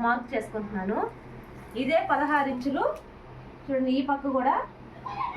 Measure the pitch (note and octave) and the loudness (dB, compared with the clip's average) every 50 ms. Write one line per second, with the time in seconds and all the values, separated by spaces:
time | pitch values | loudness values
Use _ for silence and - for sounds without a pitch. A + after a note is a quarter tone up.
0 | A#3 A#3 A#3+ A#3+ - - - A3 G#3+ - - G#3+ G#3 G3+ G#3 G3 F#3 F#3+ G#3+ C4+ | 4 4 4 2 0 -2 -2 -2 -2 -2 -4 -6 -4 -4 -4 -2 0 0 0 0
1 | G#4 A4+ - - - - - - - - - - - - - A3 C4+ - D#4+ E4+ | 0 -2 -4 -8 -16 -16 -14 -14 -14 -14 -14 -16 -14 -8 -4 -2 2 4 4 4
2 | F#4+ - C#4+ - D4 C#4+ D4+ D4 C#4 C4+ C4+ B3 B3 C#4 C4 E4 A4 C#5+ D5+ - | 4 4 4 4 4 4 4 4 4 2 0 0 0 0 2 2 2 2 0 -2
3 | - - - - - - - - - - - - - - C#4 C4 C4 C4 B3+ C#4 | -8 -16 -18 -18 -18 -16 -16 -16 -16 -16 -16 -10 -4 -2 0 2 2 4 4 2
4 | - - C#4 C#4 - C#4 B3+ C4 A#3+ C4+ - - - - - - - - - - | 2 2 0 0 0 0 2 2 4 4 4 2 0 -4 -8 -16 -18 -18 -16 -14
5 | - - - - - - - | -12 -8 -6 -4 -4 -2 2